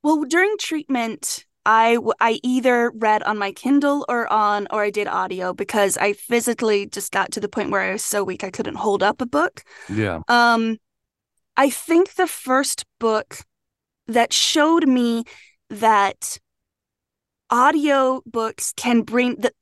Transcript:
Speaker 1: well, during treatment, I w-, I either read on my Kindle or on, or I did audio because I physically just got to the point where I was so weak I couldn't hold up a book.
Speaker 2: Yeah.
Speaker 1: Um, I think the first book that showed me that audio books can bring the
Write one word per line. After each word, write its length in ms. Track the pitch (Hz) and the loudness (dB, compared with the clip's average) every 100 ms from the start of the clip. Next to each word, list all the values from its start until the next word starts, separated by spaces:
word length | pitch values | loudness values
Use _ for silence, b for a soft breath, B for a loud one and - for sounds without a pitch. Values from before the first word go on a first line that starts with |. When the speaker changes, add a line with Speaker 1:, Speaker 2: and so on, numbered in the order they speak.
Speaker 1:
well, 200 | 294 311 | 2 0
during 320 | 285 330 392 427 | 2 0 2 0
treatment, 880 | - 311 - 262 226 - - - _ _ | -4 -6 -4 -4 -4 -8 -8 -10 _ _
I 300 | - 220 226 | 2 4 4
w-, 180 | 233 220 - | 2 0 0
I 200 | 233 226 | 0 0
either 500 | 247 254 247 240 233 | -2 0 2 2 0
read 280 | 220 220 214 | 0 0 0
on 160 | - 214 | 0 -4
my 140 | 202 | -4
Kindle 520 | 196 - 285 285 285 - | -6 2 2 2 0 -2
or 240 | 240 233 | -4 0
on, 380 | 214 208 208 202 | 0 2 0 -2
or 120 | 214 | -2
I 80 | 208 | -2
did 160 | 208 202 | -2 -4
audio 460 | 185 185 180 185 | -4 -4 -4 -6
because 420 | 180 202 226 202 - | -6 -2 2 2 2
I 160 | 202 | -2
physically 760 | 202 - 240 226 226 220 208 202 | -2 -2 -2 0 -2 0 0 -2
just 240 | - - | -10 -4
got 220 | 190 196 | -2 -2
to 80 | - | -4
the 80 | 196 | -6
point 220 | - 208 | -6 -2
where 100 | 202 | -2
I 120 | 190 | -2
was 120 | 190 | -4
so 180 | - 208 | -4 -4
weak 220 | 190 185 | -4 -6
I 60 | 190 | -10
couldn't 260 | 185 214 - | -8 -8 -4
hold 260 | 220 202 | -2 2
up 200 | 294 - | 2 0
a 40 | 247 | -2
book. 360 | 285 339 - B B B | 0 -2 -4 B B B
Speaker 2:
Yeah. 320 | 104 104 82 - | -4 -2 -4 0
Speaker 1:
Um, 480 | 240 240 226 226 220 _ _ _ _ _ _ _ - | 2 4 2 0 -4 _ _ _ _ _ _ _ 2
I 140 | 277 | 2
think 440 | - - 330 381 | 0 2 2 2
the 120 | - 359 | 0 -2
first 580 | - - 254 277 - - _ | -4 0 0 0 -6 -12 _
book 380 | 233 220 - - - _ _ _ _ _ - | 0 0 -4 -16 -20 _ _ _ _ _ -2
that 240 | 233 233 | 0 2
showed 520 | - - 320 302 330 311 | 0 0 2 4 4 4
me 380 | 254 240 233 233 B B B _ | 2 2 0 -4 B B B _
that 680 | 208 220 208 196 - - - _ _ _ _ _ _ _ _ _ _ _ | -2 2 4 2 -2 -12 -12 _ _ _ _ _ _ _ _ _ _ _
audio 680 | 233 269 311 294 277 262 262 - | 2 4 4 2 2 2 0 -4
books 460 | 226 220 - - - | -6 -6 -6 -10 -6
can 260 | 247 240 | 2 2
bring 340 | 190 226 247 240 | 2 0 0 0
the 160 | 226 _ | -4 _